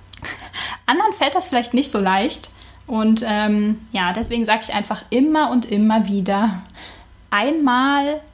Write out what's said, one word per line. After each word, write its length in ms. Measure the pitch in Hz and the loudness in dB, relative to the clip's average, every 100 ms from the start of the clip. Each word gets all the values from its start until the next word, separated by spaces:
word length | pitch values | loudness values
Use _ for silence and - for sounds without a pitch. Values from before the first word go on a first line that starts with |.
| - - - - - - - - | -18 -14 -12 -12 -14 -12 -10 -4
Anderen 300 | - 294 427 | 0 2 2
fällt 200 | - 277 | 2 0
das 120 | 359 - | 0 0
vielleicht 260 | 240 226 | -2 0
nicht 180 | 247 285 | 0 0
so 80 | 220 | 0
leicht. 520 | 190 190 226 - - - - - - | 0 2 0 -4 -10 -20 -20 -20 -6
Und, 360 | 220 220 220 | 0 2 2
ähm, 560 | 226 208 214 208 208 214 - | 2 0 2 2 0 -2 -4
ja, 200 | 196 180 | -2 -2
deswegen 320 | 185 - 240 | -2 -2 -2
sag 180 | 214 220 | 0 0
ich 120 | - | -2
einfach 300 | 208 202 208 - | -6 -4 -8 -2
immer 400 | 247 302 311 269 | 2 2 2 2
und 140 | 247 | 0
immer 440 | 220 208 214 220 196 | 0 2 4 4 2
wieder, 540 | 202 190 196 220 185 - - - - - - - | 0 0 0 0 -2 -10 -18 -20 -20 -20 -20 -4
einmal 920 | 202 247 320 277 247 269 285 285 302 - | 0 0 2 2 2 2 2 0 -4 -8